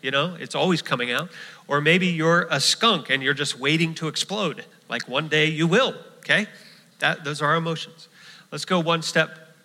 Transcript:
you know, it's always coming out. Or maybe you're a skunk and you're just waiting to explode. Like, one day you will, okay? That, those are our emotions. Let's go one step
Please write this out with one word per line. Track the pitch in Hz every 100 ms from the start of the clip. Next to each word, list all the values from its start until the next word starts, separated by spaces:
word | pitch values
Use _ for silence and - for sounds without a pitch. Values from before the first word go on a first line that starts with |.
you | 131
know, | 139 165 165
it's | 131
always | 143 170 175
coming | - 131 123
out. | 123 175 - - - -
Or | 139
maybe | 151 180 180
you're | 165 160 170 175
a | 143
skunk | - - 233 185 127
and | 135
you're | 135
just | 139 139 123
waiting | 135 160 165 160
to | 156
explode. | - - 202 185 120 - - -
Like, | 120 -
one | 131 156
day | 151 156
you | 156 165
will, | 185 262 - - -
okay? | - 160 208 - - - _ _
That, | 143 165
those | 151 147
are | 147
our | 165
emotions. | 165 160 - - - - - - -
Let's | 147 -
go | 185
one | 165 165
step | 160 165 160 - - -